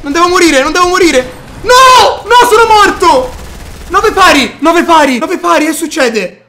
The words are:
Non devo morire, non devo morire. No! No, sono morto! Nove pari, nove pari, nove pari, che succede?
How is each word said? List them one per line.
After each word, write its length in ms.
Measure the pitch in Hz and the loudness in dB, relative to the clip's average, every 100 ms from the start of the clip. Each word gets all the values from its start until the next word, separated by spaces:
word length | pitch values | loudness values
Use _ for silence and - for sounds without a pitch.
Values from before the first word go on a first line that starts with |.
Non 100 | 285 | -4
devo 180 | 311 349 | -2 0
morire, 340 | 370 339 277 | 2 2 0
non 80 | 285 | 0
devo 160 | 330 359 | 0 0
morire. 440 | 370 349 269 247 - - - | 2 2 0 -4 -12 -20 -14
No! 640 | 415 494 523 508 453 - | 0 4 6 4 2 -2
No, 260 | - 480 480 | 0 2 4
sono 160 | 427 453 | 2 4
morto! 680 | 427 392 392 359 - 254 - - - - - - | 2 2 0 0 0 -2 -10 -16 -16 -18 -18 -6
Nove 220 | 349 427 | -2 -2
pari, 440 | 359 359 285 240 - | 2 2 2 -2 -2
nove 240 | 302 339 | -2 0
pari, 360 | 320 330 277 254 | 2 2 2 -2
nove 180 | 320 370 | -4 -6
pari, 280 | 339 330 302 | -2 -2 -2
che 80 | |
succede? 720 | 311 320 320 254 220 180 - | -4 -8 -4 -2 -2 -8 -12